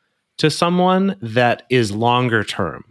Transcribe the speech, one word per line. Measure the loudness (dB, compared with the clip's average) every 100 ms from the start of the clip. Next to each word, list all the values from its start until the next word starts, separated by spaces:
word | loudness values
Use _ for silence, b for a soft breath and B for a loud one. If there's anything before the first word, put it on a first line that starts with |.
| _ _ _ -2
to | -2
someone | 0 0 2 2 2 0 -4
that | -4 0 0 0 0
is | 0 0
longer | 0 0 0 0 -2
term, | -2 -6 -6 -8 -16